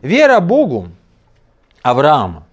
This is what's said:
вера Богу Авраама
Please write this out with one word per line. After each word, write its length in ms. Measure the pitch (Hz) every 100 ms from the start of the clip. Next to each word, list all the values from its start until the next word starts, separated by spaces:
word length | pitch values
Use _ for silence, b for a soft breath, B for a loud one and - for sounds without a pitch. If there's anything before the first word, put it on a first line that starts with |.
вера 400 | 135 233 294 247
Богу 480 | 170 254 262 117 87 85 _ _ _ _ _ _ _ _
Авраама 640 | 123 123 143 147 95 82 -